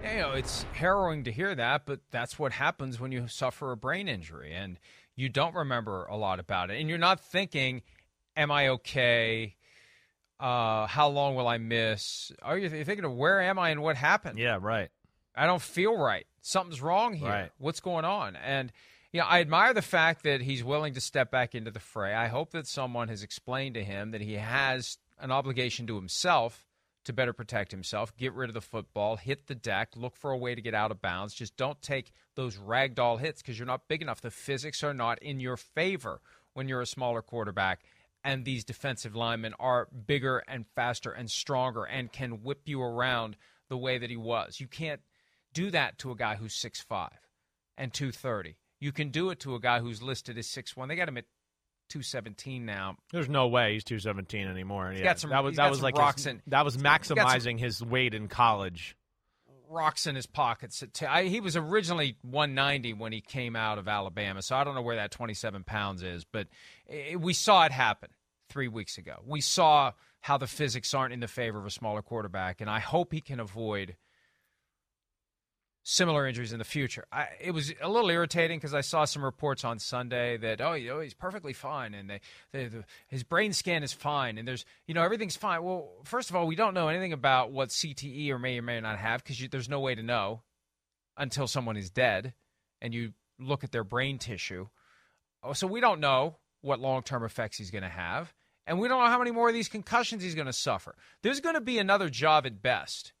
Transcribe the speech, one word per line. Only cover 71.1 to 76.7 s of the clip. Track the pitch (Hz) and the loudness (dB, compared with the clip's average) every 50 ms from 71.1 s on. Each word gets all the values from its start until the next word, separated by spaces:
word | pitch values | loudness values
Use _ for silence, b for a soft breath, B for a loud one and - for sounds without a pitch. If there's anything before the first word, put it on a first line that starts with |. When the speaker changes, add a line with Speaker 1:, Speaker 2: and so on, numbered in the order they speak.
| 120 | -2
Speaker 1:
in | 123 | -6
the | 120 | -8
favor | 110 - - 123 113 104 107 | -6 -4 -4 -4 -2 -4 -4
of | 98 | -8
a | 101 | -8
smaller | - - - 110 107 107 | -8 -6 -4 -4 -4 -4
quarterback, | 104 - 120 113 104 101 87 95 92 92 92 - | -6 -6 -6 -6 -6 -4 -4 -4 -4 -4 -4 -6
and | 110 107 | -4 -2
I | 107 110 | -2 -2
hope | 104 - - 170 175 175 - | -2 0 0 0 0 0 -4
he | 156 | -8
can | - - 139 123 | -8 -8 -8 -8
avoid | 113 101 95 113 117 107 104 101 98 90 85 _ _ _ _ _ _ _ _ _ _ _ _ _ _ _ _ _ _ _ _ _ _ _ _ _ _ _ _ _ _ _ _ _ _ _ _ _ _ - | -8 -8 -8 -6 -4 -4 -2 -4 -4 -6 -10 _ _ _ _ _ _ _ _ _ _ _ _ _ _ _ _ _ _ _ _ _ _ _ _ _ _ _ _ _ _ _ _ _ _ _ _ _ _ 0
similar | - - 185 170 156 147 139 | 2 4 4 4 4 2 2
injuries | 131 120 117 123 107 | 0 -2 -4 -6 -6
in | 113 113 | -6 -8
the | 113 | -8
future. | - | -6